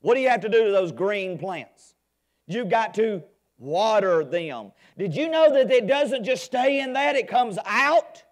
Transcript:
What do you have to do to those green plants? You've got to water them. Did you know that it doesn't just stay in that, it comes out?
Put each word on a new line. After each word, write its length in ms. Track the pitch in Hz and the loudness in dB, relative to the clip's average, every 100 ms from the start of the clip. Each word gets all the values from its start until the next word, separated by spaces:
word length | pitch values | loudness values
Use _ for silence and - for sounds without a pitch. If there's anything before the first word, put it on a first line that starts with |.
What 140 | 185 | 0
do 60 | 247 | 2
you 80 | 254 | 2
have 120 | 233 | 0
to 60 | 208 | 2
do 180 | 226 220 | 2 2
to 40 | |
those 220 | 196 185 | 2 0
green 440 | 113 190 208 185 175 | -2 -4 -2 -6 -8
plants? 600 | 180 175 110 _ _ _ _ _ _ _ _ | -8 -10 -12 _ _ _ _ _ _ _ _
You've 220 | 202 226 | -6 0
got 260 | 226 220 | 0 0
to 300 | - 220 196 - _ _ _ | -2 -2 -2 -10 _ _ _
water 640 | 127 165 220 214 196 170 | -6 -2 2 2 2 0
them. 460 | 143 170 160 123 101 _ _ - | 0 -4 -6 -10 -14 _ _ -8
Did 200 | 190 151 | -6 -4
you 120 | 320 | -2
know 240 | 320 311 | 4 4
that 180 | 277 240 | 4 4
it 160 | 254 208 | 2 2
doesn't 340 | 277 294 254 | 0 0 -2
just 220 | 214 254 | -4 -4
stay 360 | - 254 262 277 | -4 -2 0 0
in 120 | 269 | -2
that, 240 | 254 285 277 | -2 0 -2
it 100 | 180 | 0
comes 320 | 233 247 185 - | 0 0 -4 -4
out? 560 | 214 277 320 - - _ | 0 2 2 0 -16 _